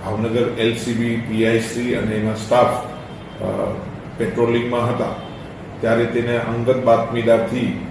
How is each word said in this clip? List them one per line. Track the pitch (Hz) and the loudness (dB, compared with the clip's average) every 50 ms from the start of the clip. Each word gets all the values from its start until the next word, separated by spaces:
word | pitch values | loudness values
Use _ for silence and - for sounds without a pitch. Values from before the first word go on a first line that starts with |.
| - | -4
ભાવનગર | 101 107 107 110 113 110 123 120 123 113 110 | -4 -2 -2 -2 0 2 2 0 0 0 0
એલ | 110 113 113 | 0 0 0
સી | - - 120 113 | 0 -4 -2 -2
બી | 110 117 117 117 | 0 0 0 0
પી | 117 113 110 110 110 110 | -2 -2 -2 0 2 4
આઈ | 113 117 113 | 4 4 2
શ્રી | 113 - - 120 123 123 123 | 2 0 -4 -2 -2 0 0
અને | 113 107 107 107 | 0 0 -2 0
એના | 107 107 110 107 | 0 0 0 -2
સ્ટાફ, | 101 - - 120 123 - - - - - - - - - - - - - - - - | -2 0 4 6 6 6 6 2 -2 -4 -6 -10 -12 -12 -14 -14 -16 -16 -16 -10 -6
અ, | 101 98 101 101 - - - 92 - - - - - - - | -4 -4 -2 -2 -2 -2 -4 -6 -8 -10 -10 -12 -12 -12 -6
પેટ્રોલિંગમાં | - 117 95 - 120 117 113 117 117 117 120 120 120 117 120 | -4 -4 -2 2 2 2 4 4 2 0 0 0 0 0 0
હતા | 110 - 107 - - - - - - - - - - - - - - - | 0 0 -2 -4 -4 -8 -10 -12 -14 -14 -14 -14 -14 -14 -14 -14 -8 -2
ત્યારે | - 113 113 117 120 | 0 2 4 4 2
તેને | 117 - 120 117 120 120 | 2 0 0 0 2 0
અંગત | 117 117 117 117 120 117 123 127 120 120 | 0 0 -2 -2 0 2 2 2 4 6
બાતમીદારથી | 117 117 113 113 123 120 117 110 120 113 113 - - 120 127 113 95 - - - - | 4 4 4 4 -2 -2 0 4 4 4 4 4 0 -2 -2 -2 -2 -2 -4 -8 -10